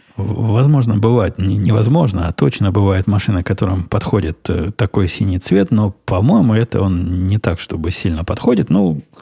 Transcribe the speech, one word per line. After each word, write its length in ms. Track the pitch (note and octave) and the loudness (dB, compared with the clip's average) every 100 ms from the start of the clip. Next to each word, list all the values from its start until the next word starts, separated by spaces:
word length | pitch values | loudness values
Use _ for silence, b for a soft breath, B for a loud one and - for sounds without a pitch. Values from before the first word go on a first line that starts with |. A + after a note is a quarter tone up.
| b - | b -8
В-, 360 | G2+ G#2 A2 | -6 -2 0
возможно, 440 | G#2+ C#3 D3 A#2 G#2+ | 2 4 4 2 2
бывает, 400 | G#2+ A#2+ F#2 - | 2 2 0 -2
не-, 200 | F#2+ G2+ | -2 0
невозможно, 680 | F#2 A2 A2 D#3+ B2+ F#2 E2 | 2 2 2 2 2 0 -4
а 60 | |
точно 380 | - C#3+ - G2+ | 0 0 0 0
бывает 340 | G2 G2 F#2+ F#2+ | 2 2 0 0
машина, 380 | G2+ - F#2+ | 0 0 -2
которым 400 | - F#2+ F#2+ F#2+ | -2 -2 -2 -2
подходит, 680 | F2 G2+ - G#2 D#2+ - - | -4 -4 -2 -2 -2 -6 -4
э, 220 | E2 D#2+ | -4 -4
такой 360 | - - - F#2 | -2 -2 0 -2
синий 300 | - G2 F#2 | -2 -2 -2
цвет, 320 | - - F#3 | 0 0 2
но, 220 | G#2+ G#2+ | 0 0
по-моему, 640 | - - F#2 A#2 A3 C#3 A2 | -4 -4 0 2 4 4 2
это 260 | A#2 A2 | 0 0
он 460 | G2 F2 F2 F2+ F#2 | 0 0 -2 -2 0
не 100 | G#2 | 0
так, 220 | - E2+ | 0 -4
чтобы 320 | - E2 D#2+ | -4 -6 -4
сильно 320 | - F#2+ D#2+ | -4 -4 -4
подходит. 480 | E2+ - - A3+ - | -4 -4 0 0 2
Ну, 320 | F#2 F#2+ D2+ - - | 2 0 -2 -8 -20